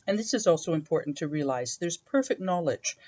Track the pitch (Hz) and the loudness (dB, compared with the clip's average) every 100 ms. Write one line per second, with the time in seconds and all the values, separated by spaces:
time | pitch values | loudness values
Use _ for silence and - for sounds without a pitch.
0 | - 208 220 233 196 160 - 165 151 160 | -2 -2 0 2 4 4 2 -2 0 0
1 | 147 139 151 151 139 127 123 - 170 - | 0 -4 -4 -2 0 -2 -4 -6 -6 -6
2 | _ 277 269 - 185 180 160 110 - - | _ 0 2 -2 0 0 0 -2 -4 -8